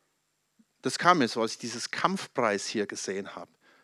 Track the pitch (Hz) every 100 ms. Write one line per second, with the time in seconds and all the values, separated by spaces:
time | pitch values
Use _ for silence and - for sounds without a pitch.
0 | _ _ _ _ _ _ _ _ 131 -
1 | 175 180 117 120 113 - 120 117 - -
2 | 170 190 - - 117 101 - 113 101 104
3 | - 98 98 - 87 _ _ _